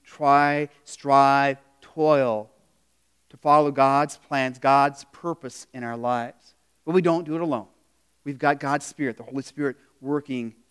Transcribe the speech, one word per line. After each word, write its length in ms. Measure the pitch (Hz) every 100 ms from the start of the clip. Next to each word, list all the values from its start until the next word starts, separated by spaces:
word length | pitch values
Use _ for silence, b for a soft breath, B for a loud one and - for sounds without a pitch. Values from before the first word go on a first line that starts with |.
try, 640 | _ - 143 143 143 147 147 b
strive, 760 | - - 139 139 139 139 139 135 _ _
toil 680 | - 160 156 143 127 107 110 _ _ _ _ _ _ _ _
to 80 | -
follow 320 | 147 151 147
God's 480 | 135 135 139 147 -
plans, 400 | - 139 131 123
God's 460 | 135 139 139 139 -
purpose 560 | - 170 160 127 - -
in 120 | 127
our 120 | 120 117
lives. 600 | 120 123 120 - _ _ _ _
But 120 | 156 185
we 80 |
don't 220 | 175 165 151
do 100 | 160
it 60 |
alone. 260 | 170 120 101 _ _ _ _ _
We've 160 | 143 131
got 200 | 147 147
God's 280 | 139 143 -
Spirit, 300 | - 135 110
the 60 |
Holy 200 | 117 135
Spirit, 340 | 127 - 143 123 b b
working 540 | 131 147 143 127 117 - _